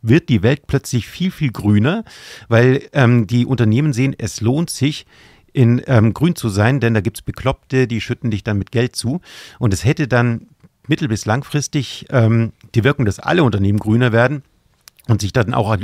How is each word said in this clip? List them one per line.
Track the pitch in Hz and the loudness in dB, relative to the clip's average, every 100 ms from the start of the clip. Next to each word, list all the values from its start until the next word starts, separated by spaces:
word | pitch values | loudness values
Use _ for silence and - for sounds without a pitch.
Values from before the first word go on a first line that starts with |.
wird | 110 139 - | -4 -2 0
die | 110 | 0
Welt | 107 147 - | 0 -2 -2
plötzlich | 139 - 123 - | -6 -2 -6 -6
viel, | - 180 | -6 -6
viel | - 147 | -4 -6
grüner, | 101 101 104 127 220 226 - - - - | -2 0 2 2 -2 -6 -16 -20 -18 0
weil, | 117 127 135 - | 4 4 2 -2
ähm, | 151 120 120 104 | 2 4 4 2
die | 120 120 | 0 0
Unternehmen | 123 110 117 151 | 0 2 2 0
sehen, | 117 131 - | 0 -2 -4
es | 107 - | -8 -4
lohnt | 110 143 170 | -2 -2 -4
sich, | - 143 147 - _ - _ _ | -4 -4 -4 -14 _ -20 _ _
in, | 139 117 123 - | 0 2 2 2
ähm, | 120 110 | 2 2
grün | 101 151 - | 2 -2 0
zu | 113 | -2
sein, | 98 110 139 | 0 2 2
denn | 117 | 0
da | 110 | 0
gibt's | 98 - | -2 -6
Bekloppte, | - - 131 139 - 131 123 | -10 -6 -4 -6 -2 0 0
die | 113 | -2
schütten | - 120 120 | -6 -6 -4
dich | 104 | -4
dann | 117 101 | -2 -4
mit | 92 | -2
Geld | 117 120 | -2 -2
zu. | - 117 175 - - - - | -4 -6 -6 -8 -20 -20 -4
Und | 120 | -2
es | 95 | 0
hätte | 131 156 135 | 0 -2 0
dann | 123 120 117 - _ _ _ - | 0 0 -2 -8 _ _ _ -4
mittel- | 156 143 | -2 -2
bis | 110 107 | -2 -2
langfristig, | 123 - 147 - 147 123 - - | -4 -2 -6 -4 -4 -6 -10 -4
ähm, | 135 110 117 113 - - 120 | 2 4 2 0 -6 -6 0
die | |
Wirkung, | 117 135 104 | 0 0 -2
dass | - | -2
alle | - 170 | 0 2
Unternehmen | 131 98 98 104 | 2 2 0 0
grüner | 107 117 123 | 2 2 2
werden | 113 127 143 - _ _ _ _ _ - | 2 2 0 -12 _ _ _ _ _ -2
und | 107 | 0
sich | 98 | 0
dann | 127 101 | -2 0
auch | 123 104 104 | 0 0 -2